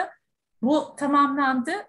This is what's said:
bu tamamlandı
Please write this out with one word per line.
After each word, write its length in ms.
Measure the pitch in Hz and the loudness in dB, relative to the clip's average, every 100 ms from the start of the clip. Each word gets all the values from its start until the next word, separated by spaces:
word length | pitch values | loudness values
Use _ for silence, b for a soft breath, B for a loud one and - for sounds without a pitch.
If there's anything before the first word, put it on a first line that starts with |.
| 381 - _ _ _ - | -2 -8 _ _ _ -4
bu 340 | 240 302 - - | 0 0 -2 -6
tamamlandı 760 | 285 285 277 277 269 254 240 392 | 0 2 2 2 0 0 -2 -6